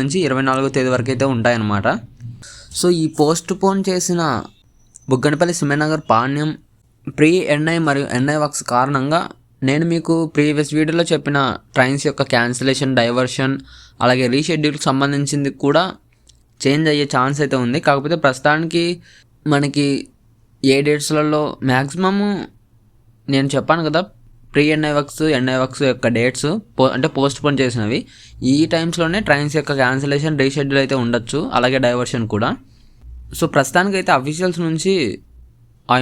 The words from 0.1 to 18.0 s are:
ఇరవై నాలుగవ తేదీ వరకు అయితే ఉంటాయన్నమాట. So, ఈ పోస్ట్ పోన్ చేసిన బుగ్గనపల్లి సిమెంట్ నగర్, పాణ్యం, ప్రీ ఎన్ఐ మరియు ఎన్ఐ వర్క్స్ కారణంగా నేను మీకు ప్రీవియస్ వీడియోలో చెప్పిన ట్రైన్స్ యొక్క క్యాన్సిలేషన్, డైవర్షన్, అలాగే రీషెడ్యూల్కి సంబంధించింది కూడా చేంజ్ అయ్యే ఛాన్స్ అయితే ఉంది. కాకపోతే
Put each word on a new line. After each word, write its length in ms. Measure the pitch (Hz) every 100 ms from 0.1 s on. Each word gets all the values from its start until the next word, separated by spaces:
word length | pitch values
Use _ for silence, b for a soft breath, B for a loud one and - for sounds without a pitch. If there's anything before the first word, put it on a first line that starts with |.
| 185 151
ఇరవై 180 | 131 135
నాలుగవ 220 | 131 135 131
తేదీ 140 | 127
వరకు 160 | 127 120
అయితే 120 | 127 135
ఉంటాయన్నమాట. 520 | 120 117 120 104 101 107 208 - - - - B B B -
So, 80 | 180 175
ఈ 20 | 156 156
పోస్ట్ 320 | 147 165 - 190
పోన్ 180 | 196 196 190
చేసిన 320 | 180 180 175 160 117 - _ _ _ _ - -
బుగ్గనపల్లి 440 | 131 147 147 175 170
సిమెంట్ 240 | 143 143
నగర్, 180 | 151 156 -
పాణ్యం, 400 | 113 127 143 151 - _ _ _ _ - -
ప్రీ 120 | 151 185 -
ఎన్ఐ 240 | 147 156 165 160
మరియు 200 | 139 143 123
ఎన్ఐ 180 | 135 151
వర్క్స్ 200 | 147 - -
కారణంగా 460 | 123 135 139 135 165 - - _ - 131
నేను 160 | 147 170
మీకు 220 | 170 160 165 160 151
ప్రీవియస్ 340 | 147 147 147 151
వీడియోలో 280 | 156 170 170
చెప్పిన 280 | 156 - 143 131 - _
ట్రైన్స్ 300 | - 127 139 147
యొక్క 160 | 135 135
క్యాన్సిలేషన్, 600 | 120 120 123 131 131 139 127
డైవర్షన్, 520 | 117 123 127 - 135 135 B B B B
అలాగే 200 | 123 127 127
రీషెడ్యూల్కి 500 | 135 151 160 151 147 151
సంబంధించింది 640 | 135 139 143 143 143 139 -
కూడా 180 | 139 151 185 - _ _ _ _ _ -
చేంజ్ 240 | 135 147 160
అయ్యే 120 | 147 143
ఛాన్స్ 260 | 135 127 143
అయితే 120 | 143 135
ఉంది. 140 | 120 139 156
కాకపోతే 280 | 139